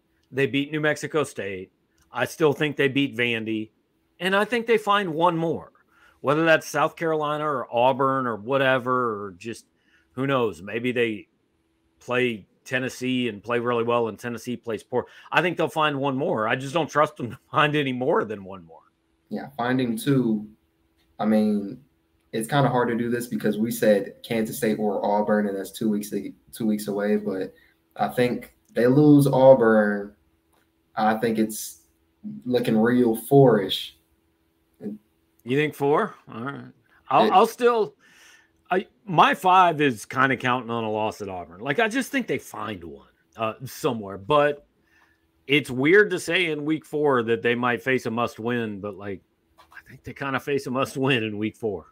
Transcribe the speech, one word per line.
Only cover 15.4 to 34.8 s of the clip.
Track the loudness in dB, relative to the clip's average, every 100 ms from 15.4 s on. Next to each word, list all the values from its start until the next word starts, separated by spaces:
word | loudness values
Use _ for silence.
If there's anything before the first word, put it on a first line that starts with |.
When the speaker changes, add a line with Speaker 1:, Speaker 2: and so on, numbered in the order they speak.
Speaker 1:
think | 0 -2
they'll | -4
find | 0 -2 0
one | -2 -2
more. | -2 -2 -2
I | -2
just | -4
don't | -4 -2
trust | 0 0 -2
them | -12
<laughs> |
to | -12 _
find | 0 2 2
any | -2
more | -2 0 0 -2
than | -8
one | -12 -16 -18
more. | -20 _ _ _ _ -12
Speaker 2:
Yeah, | -12 -12 -6
finding | -2 0 -2 -2
two. | 0 2 2 -2 -4 -20 _ _ _ _ _ -6
I | 2
mean, | 2 2 0 -4 -12 _ _ _ _ _
it's | -10 -2
kinda | 0 2
hard | 2 0
to | -2
do | -2
this | -4 -4
because | -4 -4 -2
we | -2
said | 0 2 2 0 -12
Kansas | -6 -4 -4 -4
State | -2 -2
or | -2 -2 0
Auburn, | 0 2 0 0
and | -4
that's | -8
two | -6 -2
weeks, | -2 -4 -8 -8 -14 _
two | -6 -4
weeks | -2 -4
away. | -4 0 0
But | -2 -6 -8 -12 _ _ _ -6
I | -4
think | 0 -2 -2 -10 _ _
they | 0 4
lose | 6 8 8 6
Auburn, | 8 10 10 8 6 4 0 -8 -16 _ _ _ _ _ _ _ -2
I | 0 0
think | 0 0
it's | -2 -4 -12 -16 _ _ _ _ -16 -12 -2
looking | -2 2 2
real | 4 4 2 0
four-ish. | 4 8 8 6 0 -6 -8 -18 _ _ _ _ _ _ _ _